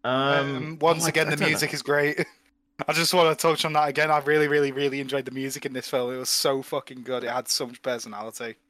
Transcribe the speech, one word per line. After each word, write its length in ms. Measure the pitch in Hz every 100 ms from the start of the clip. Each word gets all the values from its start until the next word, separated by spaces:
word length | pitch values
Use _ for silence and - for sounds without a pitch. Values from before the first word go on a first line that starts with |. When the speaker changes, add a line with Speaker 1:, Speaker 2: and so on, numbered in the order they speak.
Speaker 1:
um, 520 | 120 131 135 143 139 131
Speaker 2:
Um, 220 | 151 160
once 240 | 156 160
Speaker 1:
oh, 20 | 165
I, 20 |
Speaker 2:
again, 160 | 156 151
Speaker 1:
I 20 |
Speaker 2:
the 60 | 147
Speaker 1:
don't 40 |
know. 60 | 156
Speaker 2:
music 260 | 156 151
is 80 | 147
great. 420 | 135 147 147 151 160 _ _ _
<laughs> 320 | _ - -
I 40 |
just 220 | 156 165
wanna 200 | 185 165
touch 300 | 156 165 151
on 80 | 160
that 140 | 151 151
again. 220 | 139 156
I 80 | 151
really, 280 | 143 151 147
really, 240 | 147 139
really 280 | 135 143 135
enjoyed 240 | 139 139
the 60 | 127
music 340 | 131 135 143 143
in 60 |
this 160 | 127 -
film. 240 | 135 123
It 40 | 127
was 120 | 127
so 320 | - 147 135
fucking 400 | 131 143 - 127
good. 200 | 120 127
It 60 | 120
had 160 | 120 123
so 180 | - 127
much 140 | 123
personality. 720 | 131 120 113 104 113 - 117 110 _